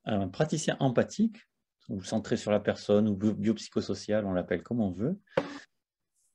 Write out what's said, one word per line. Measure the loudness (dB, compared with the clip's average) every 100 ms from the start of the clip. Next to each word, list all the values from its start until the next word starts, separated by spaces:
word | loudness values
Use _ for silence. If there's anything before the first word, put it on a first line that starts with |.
qu'un | -2 -2 0
praticien | 0 0 0 -2 0
empathique, | 2 2 0 2 0 0 _ _ _ _ -10
ou | -8
centré | -4 -4 0 -2
sur | 2
la | 2
personne, | 2 -2 4 4 4
ou | 2
bio-, | 0
biopsychosocial, | 2 0 0 -2 -4 -4 -6 -2 -2 0
on |
l'appelle | -2 0 -4
comme | -2 -2
on | -2
veut, | 0 -4 -4 _ -6 -6 -12 -18 _ _ _ _ _ _